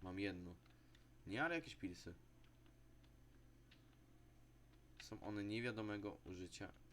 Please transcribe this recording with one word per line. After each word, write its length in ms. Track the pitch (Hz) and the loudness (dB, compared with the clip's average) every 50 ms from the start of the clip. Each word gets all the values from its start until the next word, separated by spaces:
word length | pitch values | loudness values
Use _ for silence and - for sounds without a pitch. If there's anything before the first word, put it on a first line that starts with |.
| 92 | -2
mam 160 | 90 90 98 | 0 4 4
jedno. 320 | 101 98 90 90 87 87 87 - - - - - - - - - - - - - - | 4 4 4 2 -2 -4 -6 -8 -12 -16 -18 -18 -18 -18 -18 -18 -18 -16 -16 -10 -4
Nie, 160 | 92 98 123 156 | 0 4 6 8
ale 120 | 165 170 | 8 6
jakieś 200 | 165 - 120 - | 6 2 0 -4
pilsy. 380 | - - 90 87 - - 87 87 - - - - - - - - - - - - - - - - - - - - - - - - - - - - - - - - - - - - - - - - - - - - - - - - - - - - - - - - - | -2 0 0 0 -2 -4 -6 -6 -8 -12 -16 -16 -16 -16 -16 -16 -16 -18 -18 -18 -18 -18 -16 -16 -16 -16 -16 -16 -16 -16 -16 -16 -16 -18 -18 -18 -18 -18 -18 -18 -18 -18 -18 -18 -18 -18 -18 -18 -18 -18 -18 -18 -18 -18 -18 -18 -18 -18 -18 -18 -18 -16 -16 -12 -10
Są 200 | - - 107 104 | -6 -4 -4 -2
one 220 | - 101 104 104 101 | 0 2 4 4 6
niewiadomego 720 | 101 107 117 120 123 110 110 107 104 104 104 101 104 - - - | 6 6 6 6 6 6 6 4 4 4 4 4 2 0 0 -4
użycia, 460 | - 92 90 90 87 - - 101 - - - - - | -4 -2 -2 -2 -2 -2 -4 -4 -4 -4 -10 -14 -16